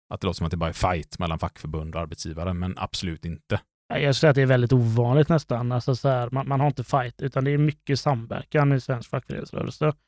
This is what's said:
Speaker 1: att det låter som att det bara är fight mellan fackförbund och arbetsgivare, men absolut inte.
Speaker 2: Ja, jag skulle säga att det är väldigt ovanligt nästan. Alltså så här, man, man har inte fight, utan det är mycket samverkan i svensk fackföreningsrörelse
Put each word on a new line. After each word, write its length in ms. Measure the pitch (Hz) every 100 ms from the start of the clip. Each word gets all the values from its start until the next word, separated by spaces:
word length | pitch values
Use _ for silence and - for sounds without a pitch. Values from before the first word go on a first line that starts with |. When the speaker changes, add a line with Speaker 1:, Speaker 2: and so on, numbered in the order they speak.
| -
Speaker 1:
att 60 | -
det 60 | 95
låter 100 | 82
som 80 |
att 60 | 82
det 60 | 82
bara 140 | 82
är 240 | - 95
fight 240 | 87 73 -
mellan 200 | 87 80
fackförbund 560 | 78 - 78 78 78
och 60 | 82
arbetsgivare, 540 | 80 82 87 80 90
men 200 | 87 92 -
absolut 460 | - - 90 80
inte. 360 | 85 80 - 101 _ _ -
Speaker 2:
Ja, 100 | 151
jag 20 |
skulle 140 | 143
säga 160 | 131 156
att 60 | 139
det 60 |
är 40 | 131
väldigt 260 | 127 120
ovanligt 560 | 131 113 117 120 135 143
nästan. 440 | 147 - 117 120
Alltså 240 | 123 - 123
så 120 | 143
här, 200 | 127 120
man, 180 | 135 135
man 120 | 139
har 60 | 147
inte 180 | 127
fight, 380 | 117 139 123 -
utan 220 | 135 139
det 60 | 135
är 80 | 147
mycket 420 | 151 147 - 131
samverkan 720 | 151 123 117 - - 151 143
i 80 | 135
svensk 300 | - 123 -
fackföreningsrörelse 800 | 131 - - - - - - 151 -